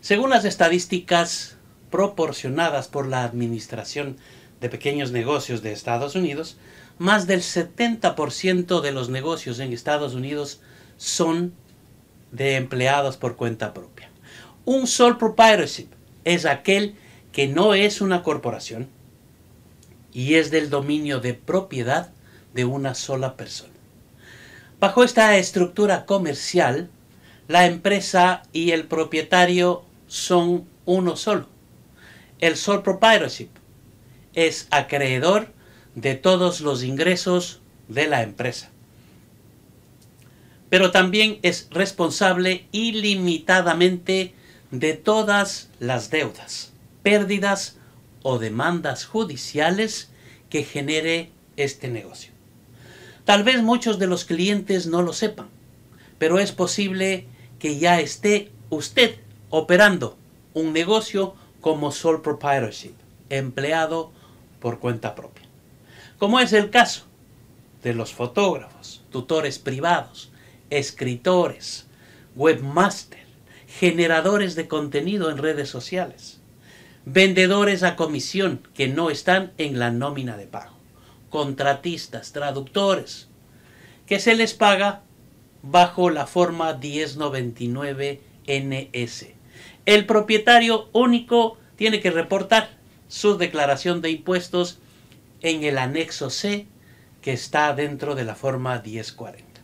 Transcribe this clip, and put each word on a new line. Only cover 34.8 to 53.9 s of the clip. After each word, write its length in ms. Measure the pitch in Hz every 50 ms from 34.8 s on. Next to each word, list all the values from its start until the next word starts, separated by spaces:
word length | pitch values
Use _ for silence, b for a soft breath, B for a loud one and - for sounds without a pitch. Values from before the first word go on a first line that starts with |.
| 135 - 147 143 139 131 131 127 135 170 190 214 220 - - b b b b b b b b
de 200 | 120 113 139 135
todos 460 | 135 - 185 185 180 185 180 175 170
los 240 | 156 147 139 120 127
ingresos 800 | 127 135 135 160 180 185 180 - 185 180 180 175 - - - - - _ _ - -
de 180 | 110 127 156
la 160 | 156 147 127 113
empresa, 480 | 107 101 - 123 123 120 - - - - - - _ _ - - - - - - _ - - _ - _ _ _ _ - - _ _ _ _ _ - _ _ b b b b b b b b b -
pero 240 | - 185 190 180 185
también 480 | 196 185 185 180 214 214 220 208 208 -
es 260 | 180 170 - - -
responsable 960 | - 165 190 190 - - 175 160 - - 202 185 180 175 180 185 185 180 - -
ilimitadamente 1600 | - 208 226 233 214 220 208 208 202 190 180 180 170 160 - - 185 185 175 175 160 165 180 185 185 175 - - 190 190 185 180 b b b b b b b b
de 220 | 139 127 131 156 160
todas 760 | 156 - - 214 220 214 202 202 202 196 196 - - - - - _
las 300 | 123 120 127 120 110 -
deudas, 600 | - 156 143 - - - - - - - - - - - - - - - -
pérdidas 760 | 202 208 208 202 185 202 196 190 202 196 196 - - - b b b b b b - - - -
o 160 | 135 127 120
demandas 680 | 113 110 104 113 143 160 175 170 165 151 127 - -
judiciales 1040 | - - 220 226 180 147 123 - - - 147 151 165 185 196 220 220 220 - - b b b b b b b b b
que 120 | - - -
genere 680 | - - 147 139 143 156 156 156 165 165 165 170 - - _ _ _ _
este 320 | - 143 139 - - - 127
negocio. 420 | 117 110 101 - - - - - - _ _ - _ - _ _ B B B B B B B B B B B
Tal 180 | - 202 202 208
vez 200 | 233 262 247 226
muchos 360 | 220 240 240 - 233